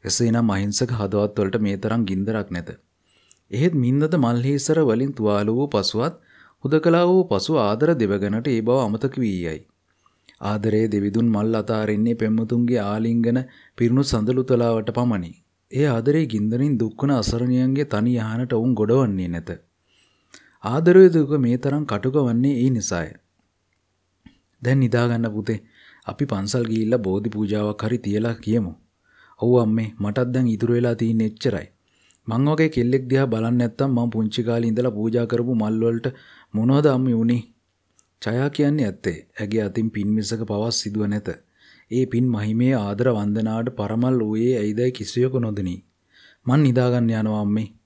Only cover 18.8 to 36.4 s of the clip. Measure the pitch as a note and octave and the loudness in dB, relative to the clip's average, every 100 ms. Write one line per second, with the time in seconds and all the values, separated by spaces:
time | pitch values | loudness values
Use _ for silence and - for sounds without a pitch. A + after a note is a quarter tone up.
18.8 | G#2+ B2+ B2 F#2+ F2 E2+ E2 E2 _ _ | 2 4 2 0 -4 -6 -8 -14 _ _
19.8 | _ - - _ _ - _ _ G#2 C3+ | _ -20 -20 _ _ -20 _ _ -4 2
20.8 | E3 F#3 F#3 E3 C#3 D3+ B2 B2 C#3 C#3+ | 6 10 10 8 2 2 2 0 0 -2
21.8 | D3+ G#2+ C3 D3 B2+ A#2 C3+ B2+ C3 A#2+ | -2 -2 0 0 0 2 0 2 0 0
22.8 | G2 F2 D2+ - _ _ _ _ _ _ | -2 -4 -6 -12 _ _ _ _ _ _
23.8 | _ _ _ _ - _ _ _ A#2+ C3 | _ _ _ _ -20 _ _ _ 0 2
24.8 | B2 A#2+ A#2+ A#2 A#2 G#2+ G#2+ A2 - _ | 2 2 0 0 -2 -4 -4 -6 -8 _
25.8 | - - - - C#3 G2 G2+ B2+ A2+ A2+ | -20 -16 -14 -6 -4 -2 -2 -2 0 -2
26.8 | A2 B2 G2 G2 G#2+ G#2 G#2 G#2 G#2 G#2 | 0 0 0 -2 -2 -4 -2 -2 -2 -4
27.8 | A2 A#2+ G2+ G#2 A#2 A2+ - A2+ F#2 E2 | -4 -4 -2 -2 -2 -4 -2 0 -2 -8
28.8 | _ _ _ _ - - A2+ B2 A2 A2 | _ _ _ _ -20 -4 2 4 4 0
29.8 | A2 - G#2 G#2+ B2 B2+ B2 G#2+ A#2 A#2+ | -2 -6 -4 -2 -2 0 0 0 0 2
30.8 | B2 A#2 A2+ A2+ A2 - C3 G#2 - _ | 0 0 0 0 -2 -2 -4 -4 -8 _
31.8 | _ _ _ _ - A#2 C#3+ D3+ D#3+ C#3+ | _ _ _ _ -4 0 2 2 0 2
32.8 | A#2+ C3 B2+ C3+ C3+ A2 A2+ B2 A#2+ - | 0 0 0 0 2 0 0 0 0 -2
33.8 | C#3 A#2+ A#2+ A2 A2 A2+ A2+ A#2 A#2 A2 | 0 0 0 -2 -2 -2 -2 0 0 0
34.8 | B2 G#2 A2+ A#2+ A#2 A#2+ A#2+ A#2+ G#2+ A2 | -2 -2 -2 -2 0 -2 0 0 0 0
35.8 | A#2 A#2 B2 - - - | 0 -2 -6 -10 -20 -20